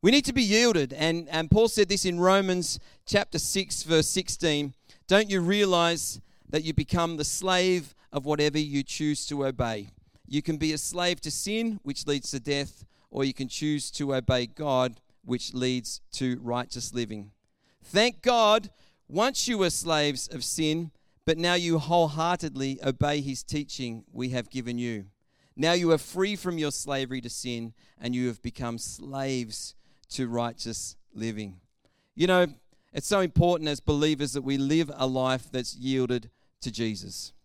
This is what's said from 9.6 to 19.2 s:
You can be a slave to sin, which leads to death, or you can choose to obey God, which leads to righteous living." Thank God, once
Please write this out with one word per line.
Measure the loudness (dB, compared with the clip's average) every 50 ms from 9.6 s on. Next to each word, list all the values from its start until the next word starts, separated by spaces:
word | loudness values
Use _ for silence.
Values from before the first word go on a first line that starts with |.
| -2 -2 -2 -4 -6 -10 -18 -20 _ _ _ _ _ -4
You | -4 -4
can | -2 -2 -2 -2
be | 0 -2 -2
a | -2
slave | -4 -6 -4 -2 -2 -2 -2 -2
to | -6 -8
sin, | -6 -6 -4 -2 -2 -2 -2 -2 -4 -6 _
which | -8 -8 -6 -4
leads | -2 -2 -2 -2 -6
to | -8 -8
death, | -4 -4 -4 -4 -4 -6 -10 -18 -20 -20 _ _ _ _
or | -4 -2 -2
you | -2 -2
can | -4 -6 -6
choose | -6 -4 -2 0 0 -2 -4 -6
to | -6 -6 -4 -2 -2
obey | -2 2 2 2 2 0
God, | -2 -6 -6 -2 0 2 2 2 0 -2 -8 _ _ _ _ _
which | -4 -4 -4 -4 -6 -4
leads | -2 0 0 0 -2 -4 -6 -10 -10 -12 -14
to | -8 -4 -2 -2 -2 -2
righteous | -4 -4 -4 -4 -4 -6 -8 -10 -10 -8 -6
living." | -6 -6 -6 -6 -12 -12 -16 _ _ _ _ _ _ _ _ _ _
Thank | _ -2 2 2 2 2 0 0
God, | 0 2 4 4 6 6 4 4 2 -2 -18 _ -20 _ _ _ _ _
once | -2 0